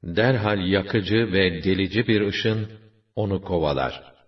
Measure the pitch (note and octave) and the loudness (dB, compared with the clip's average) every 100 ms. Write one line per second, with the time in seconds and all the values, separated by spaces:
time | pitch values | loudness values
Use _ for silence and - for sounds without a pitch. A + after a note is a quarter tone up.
0 | - E2+ A#2 B2+ G#2 G#2 F2+ G2 F#2+ A#2 | -4 0 2 2 0 0 2 0 2 -2
1 | F#2 A2 A2+ F#2+ F#2 E2+ F2+ F#2 F#2+ G#2 | 2 0 2 2 2 0 0 0 0 0
2 | A#2 G#2+ G2+ G2+ A2+ G#2+ G#2+ A2 - _ | 2 2 2 0 -2 -2 -4 -12 -20 _
3 | _ - G#2+ F#2+ F#2 F2+ D#2 C2+ B1+ - | _ -4 -2 -2 -2 0 0 0 -2 -6
4 | - _ | -18 _